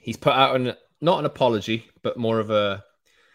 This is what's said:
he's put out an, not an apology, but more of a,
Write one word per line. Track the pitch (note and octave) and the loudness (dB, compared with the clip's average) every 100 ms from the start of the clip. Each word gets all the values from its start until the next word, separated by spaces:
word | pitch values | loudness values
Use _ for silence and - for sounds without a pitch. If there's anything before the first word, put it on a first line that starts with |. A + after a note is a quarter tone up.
he's | - A2+ | -12 -4
put | D3 | 0
out | B2+ C3+ C3 | 4 4 2
an, | B2 - _ _ | -2 -6 _ _
not | D3+ F3 | 0 0
an | D3+ | -2
apology, | - B2+ A2 G2 A2+ - _ | 0 0 0 -2 -6 -6 _
but | - - | -8 -4
more | A2+ A2+ | -2 0
of | G#2+ | 0
a, | G#2+ G2+ G2 - _ _ _ _ | 0 0 -2 -10 _ _ _ _